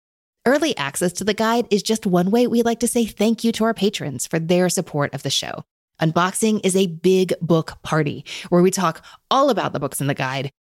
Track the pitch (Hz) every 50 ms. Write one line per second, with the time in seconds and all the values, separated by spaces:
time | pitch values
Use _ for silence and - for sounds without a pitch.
0 | _ _ _ _ _ _ _ _ - 233 269 294 339 302 220 - 143 139 - -
1 | 175 180 - - 196 208 202 - 220 220 233 240 233 - 208 202 - - 220 220
2 | - 202 175 175 175 190 208 233 247 233 233 233 226 233 233 233 240 233 - 240
3 | 233 202 - - 202 226 226 - - 226 220 - 220 226 220 - 190 214 208 -
4 | 160 151 135 127 - - - 165 165 160 180 175 180 180 - 196 175 - - 147
5 | 143 - - 139 - 143 - - - 60 - - - _ _ _ _ _ _ -
6 | 165 165 160 175 175 185 - - - 220 214 208 - 196 180 190 196 180 160 160
7 | - 180 185 185 185 175 175 - 170 160 170 160 156 - - - - - 156 160
8 | 147 143 - 135 - - - - - - - 175 175 190 185 - 180 160 160 -
9 | - - - - _ - 220 262 277 285 233 185 151 - - - 143 135 - -
10 | 143 139 139 - 139 131 131 139 135 139 _ _ _